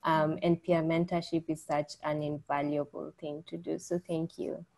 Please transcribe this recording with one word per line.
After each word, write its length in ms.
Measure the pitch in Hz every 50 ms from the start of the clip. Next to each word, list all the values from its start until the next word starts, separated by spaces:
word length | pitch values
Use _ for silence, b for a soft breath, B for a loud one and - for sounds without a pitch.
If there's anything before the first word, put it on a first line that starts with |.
| -
Um, 340 | 160 160 160 156 151 160 - -
and 180 | 175 170 170
peer 220 | - - 175 165 160
mentorship 600 | 160 165 165 170 175 180 170 165 - - 165 160 -
is 160 | 160 156 -
such 300 | - 156 147 151 - - - -
an 180 | 151 151 151
invaluable 920 | 151 147 147 151 - _ 143 143 143 147 147 147 147 143 - 175 151 151 170 _
thing 240 | - 151 147 151 170 -
to 100 | 170 170
do. 220 | 175 170 160 175
So 200 | - - 175 175 - -
thank 300 | 170 160 165 170 - -
you. 260 | 175 - - - 170 _ _